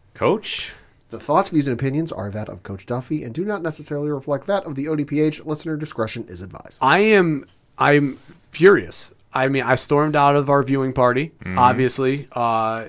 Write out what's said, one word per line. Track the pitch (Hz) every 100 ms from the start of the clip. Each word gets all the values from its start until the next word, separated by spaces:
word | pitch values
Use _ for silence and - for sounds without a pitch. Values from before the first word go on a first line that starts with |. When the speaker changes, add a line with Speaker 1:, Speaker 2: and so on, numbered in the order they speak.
| _ -
Speaker 1:
Coach? | 120 208 - - - - - _ _
Speaker 2:
The | 220
thoughts, | - 156 190
views, | 165 139
and | 117
opinions | 135 139 165
are | - 101
that | 101 104
of | 92
Coach | - 98 -
Duffy | 120 127 151
and | 123 120
do | 202
not | 202
necessarily | 165 156 147 147 147
reflect | 143 135 139 139
that | 202 -
of |
the | 135 143
O | 156
D | 139
P | 139
H. | 156 151 -
Listener | 151 165 151
discretion | 151 - 110 117 110
is | 90
advised. | 92 - - -
Speaker 3:
I | 131 165
am, | 214 208 175 147 - _ _ -
I'm | 131 147 143 131 - - _
furious. | - 180 180 87 - - _ _
I | 131 135
mean, | 135
I | 120 131
stormed | - 143 156 147
out | 143 143
of | 139
our | 143
viewing | 131 139 131
party, | 131 123 123 160 -
Speaker 1:
Mm-hmm. | - 92
Speaker 3:
obviously. | 123 127 127 - 131 139 143
Uh, | - 117 113 110 113